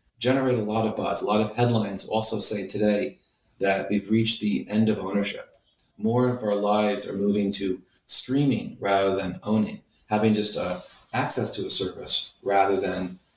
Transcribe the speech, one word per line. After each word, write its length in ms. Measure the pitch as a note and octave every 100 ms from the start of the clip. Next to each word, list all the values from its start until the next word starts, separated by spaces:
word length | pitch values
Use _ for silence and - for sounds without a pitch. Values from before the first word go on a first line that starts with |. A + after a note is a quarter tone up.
| _ -
generate 380 | B2 C3+ C3 B2
a 60 |
lot 240 | G#2 A2 A2
of 80 |
buzz, 260 | G#2+ - -
a 60 | G2
lot 140 | G#2+
of 160 | A2 -
headlines 520 | A#2+ A2+ G#2 G2 -
also 300 | A2 G#2+ G#2+
say 300 | - G#2 F#2+
today 500 | G#2 G#2 G2+ G2 - _ _ _ -
that 300 | G2 G2 -
we've 180 | G2+ -
reached 320 | A2+ A2+ -
the 240 | G#2+ - -
end 180 | G#2+ A2
of 120 | F#2+
ownership. 520 | F#2+ G2+ G2+ - - _ _ _ _ -
More 300 | G#2+ A#2+ B2+
of 160 | A#2
our 100 | G#2+
lives 560 | G2+ G2+ G#2+ G#2+ F#2+ -
are 60 | G2
moving 340 | G2+ G#2 G2
to 280 | - G2 F2+ - _ -
streaming 680 | - - C3+ C#3+ G#2+ F#2 -
rather 380 | G2+ G2 G2 F#2+
than 240 | F#2 F2+
owning, 380 | G#2 G#2+ G#2 - _ _ -
having 260 | G#2+ A2
just, 240 | G#2+ G2 -
uh, 220 | F2+ F2+ - - -
access 380 | A#2 C#3+ - G#2+ -
to 100 | F#2
a 40 |
service 680 | - F#2 - - - - -
rather 340 | F#2 G2 G2 F#2+
than 400 | F#2 F2+ F2+ - -